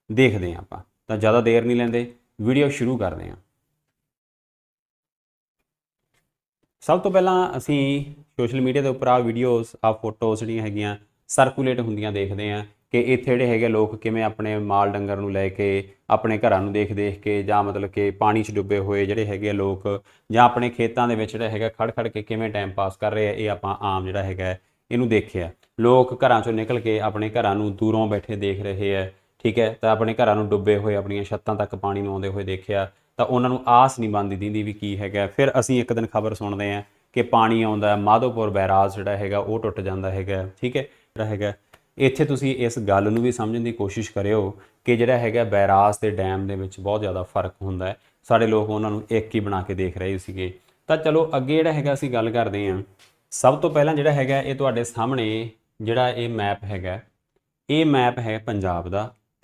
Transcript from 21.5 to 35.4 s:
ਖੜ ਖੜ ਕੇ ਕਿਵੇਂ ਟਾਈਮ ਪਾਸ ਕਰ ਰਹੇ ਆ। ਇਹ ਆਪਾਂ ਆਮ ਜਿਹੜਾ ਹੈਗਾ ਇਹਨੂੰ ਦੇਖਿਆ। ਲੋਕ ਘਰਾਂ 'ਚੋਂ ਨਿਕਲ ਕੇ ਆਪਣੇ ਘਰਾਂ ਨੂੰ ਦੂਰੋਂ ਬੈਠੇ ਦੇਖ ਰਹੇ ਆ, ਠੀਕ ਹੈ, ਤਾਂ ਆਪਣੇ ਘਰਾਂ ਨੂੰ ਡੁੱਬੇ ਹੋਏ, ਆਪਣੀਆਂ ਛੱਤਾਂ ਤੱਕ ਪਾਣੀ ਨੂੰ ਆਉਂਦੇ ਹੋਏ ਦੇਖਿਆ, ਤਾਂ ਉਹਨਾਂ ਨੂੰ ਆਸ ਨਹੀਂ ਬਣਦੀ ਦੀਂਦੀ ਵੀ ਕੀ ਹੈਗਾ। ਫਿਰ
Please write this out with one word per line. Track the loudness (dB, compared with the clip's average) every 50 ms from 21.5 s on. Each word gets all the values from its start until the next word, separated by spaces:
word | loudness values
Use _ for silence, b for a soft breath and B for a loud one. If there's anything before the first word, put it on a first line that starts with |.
| -4 -4 -4 -4
ਖੜ | -4 -4 -4 -4
ਖੜ | -4 -4 -6
ਕੇ | -6 -6 -8 -8
ਕਿਵੇਂ | -6 -4 -4 -4 -4
ਟਾਈਮ | -4 -4 -6 -6
ਪਾਸ | -4 -4 -4 -4 -4
ਕਰ | -4 -4 -2 0
ਰਹੇ | 0 0
ਆ। | -2
ਇਹ | -2 -2 -4 -4
ਆਪਾਂ | -4 -4 -4 -6 -6 -4
ਆਮ | -4 -2 -2 -2 -4
ਜਿਹੜਾ | -4 -4 -4 -4
ਹੈਗਾ | -4 -4 -4 -4 -6 -6 -6 _ _ _ _ _ -4
ਇਹਨੂੰ | -2 0 2 2
ਦੇਖਿਆ। | 2 2 2 0 -4 -6 -6 -6 -10 _ _ _ _ 2
ਲੋਕ | 6 6 8 8 6 4 2 2 4
ਘਰਾਂ | 4 4 4
'ਚੋਂ | 2 0 -2
ਨਿਕਲ | -2 -2 -2 -4 -2
ਕੇ | 0 0 0 0
ਆਪਣੇ | 0 -2 -4 -4 -4 -4
ਘਰਾਂ | -2 0 0 0 0
ਨੂੰ | 0 -2 -2 -2
ਦੂਰੋਂ | 0 0 2 2 2 2
ਬੈਠੇ | 0 0 -2 -4 -6 -6
ਦੇਖ | -4 -4 -4 -4 -4 -6
ਰਹੇ | -6 -6 -4 -2 -2 -2
ਆ, | -2 -4 -6 -10 _ _ _ _ _ -2
ਠੀਕ | 0 2 2
ਹੈ, | 2 0 0 0
ਤਾਂ | 2 2
ਆਪਣੇ | 2 2 2 0 2 2 4
ਘਰਾਂ | 4 4
ਨੂੰ | 2 2 0
ਡੁੱਬੇ | 0 2 4 4 2
ਹੋਏ, | 2 2 0 -2
ਆਪਣੀਆਂ | -2 -2 -4 -4 -6 -6
ਛੱਤਾਂ | -6 -8 -6 -4 -4 -2
ਤੱਕ | -2 -4 -6 -6
ਪਾਣੀ | -6 -4 -4 -4 -4
ਨੂੰ | -4 -4 -4
ਆਉਂਦੇ | -4 -4
ਹੋਏ | -6 -6 -6 -6
ਦੇਖਿਆ, | -6 -6 -8 -6 -4 -2 -2 -2 -4 -8 _ _ _ _ -2
ਤਾਂ | 0
ਉਹਨਾਂ | 2 2 2 2 2
ਨੂੰ | 0 0 2
ਆਸ | 6 8 8 8 6 4 0
ਨਹੀਂ | -4 -2
ਬਣਦੀ | 0 -2 -2 -2 -4
ਦੀਂਦੀ | -4 -4 -4 -4 -4 -4
ਵੀ | -6 -6
ਕੀ | -6 -6 -6 -4
ਹੈਗਾ। | -4 -6 -4 -2 -2 -2
ਫਿਰ | 0 0 2